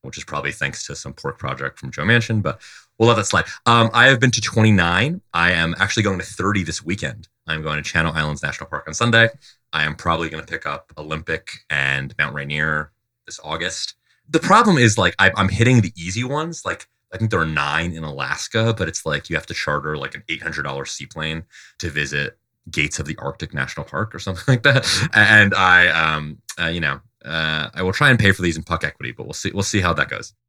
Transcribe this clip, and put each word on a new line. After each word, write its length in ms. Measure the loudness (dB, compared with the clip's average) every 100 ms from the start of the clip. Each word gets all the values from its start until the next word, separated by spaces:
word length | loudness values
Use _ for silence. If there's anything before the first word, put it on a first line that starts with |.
which 140 | -14 -14
is 80 |
probably 280 | -8 -6 -4
thanks 340 | -4 -6 -6 -10
to 100 | -10
some 160 | -12
pork 260 | -10 -10 -8
project 400 | -8 -6 -8 -8
from 120 | -14
Joe 120 | -6
Manchin, 380 | 2 2 2 0
but 200 | 0 -4 -12 -20 _ _
we'll 100 | 4
let 80 | 4
that 100 | 2
slide. 180 | 0 0 -4 2
Um, 240 | 4 4
I 140 | 6 6
have 140 | 8
been 100 | 4
to 100 | 2
twenty-nine. 800 | -2 4 6 6 4 2 0 -4 _
I 180 | 0 2
am 220 | 2 0 0
actually 260 | -2 0
going 140 | 0 -2
to 60 |
thirty 380 | -6 -4 -2 0
this 220 | -2 -6
weekend. 440 | -6 -4 -4 -8 -18 _ -8
I'm 160 | -6
going 200 | -4 -4
to 60 | -2
Channel 240 | 0 0
Islands 280 | 0 -4 -4
National 280 | -6 -8 -10
Park 140 | -10 -8
on 60 |
Sunday. 340 | -2 2 4 4 2 _ _ _
I 120 | -4
am 100 | -2 -2
probably 340 | -2 -2 -2
gonna 140 | -6
pick 220 | -10 -8 -6
up 260 | -8 _ -16
Olympic 540 | -10 -10 -6 -8 -8 -18 _
and 460 | -2 -2 -2 -6 -4
Mount 160 | -6
Rainier 560 | -4 -6 -4 -2 -2 -6 _ _ _ -20
this 120 | -16
August. 500 | -8 -6 -6 -6 -10 -12 _ _ _
The 100 | -2
problem 360 | 4 4 6 6
is, 220 | 6 4
like, 160 | 0 4
I, 120 | 2 4
I'm 120 | 0
hitting 320 | 2 6 6
the 120 | 4 -2
easy 260 | -8 -6
ones. 400 | -4 -4 -6 -8
Like, 220 | -8 -8 -12 _ _
I 20 | -4
think 140 | 0
there 100 | 0
are 60 | 0
nine 460 | 0 0 0 -2
in 120 | -6
Alaska, 680 | -8 -8 -6 -6 -4 0 0 0
but 100 | -2
it's 200 | -4 -4
like 240 | -6 -4
you 60 | -6
have 100 | -6
to 80 |
charter, 420 | -6 -2 -2 -4 -6
like, 180 | -8
an 80 | -12 -10
eight 140 | -8
hundred 220 | -6 -6
dollar 200 | -6 -6
seaplane 600 | -8 -10 -12 -8 -6 -6 -8 -20 -20 _
to 100 | -6
visit 500 | -2 -2 -2 -6 _ _ _ -8
Gates 280 | -2 -2 -2
of 80 | -6
the 100 | -6
Arctic 380 | -8 -8 -10
National 300 | -6 -6 -8
Park 300 | -8 -6 -6
or 40 | -6
something 260 | -8 -6
<laughs> 40 | 0
like 160 | 4
that. 220 | 4 2 2 0 2
And 400 | 4 8 8 6
I, 340 | 4 6 6 6
um, 500 | 4 0 -2 -6 -12 -16 -6
uh, 60 | -4
you 140 | -2
know, 200 | -4 -4 _ _
uh, 460 | -8 -4 -2 -2 -6
I 100 | -4
will 100 | -4
try 180 | 2 4
and 80 | 6
pay 140 | 4
for 100 | 4
these 160 | 0 -2
in 40 |
puck 220 | -4 -4
equity, 280 | -4 -8 -12
but 120 | -12
we'll 80 | -12
see. 180 | -8 -6
We'll 120 | -4
see 180 | 0 0
how 140 | 0
that 160 | 0 -2
goes. 240 | -4 -12 _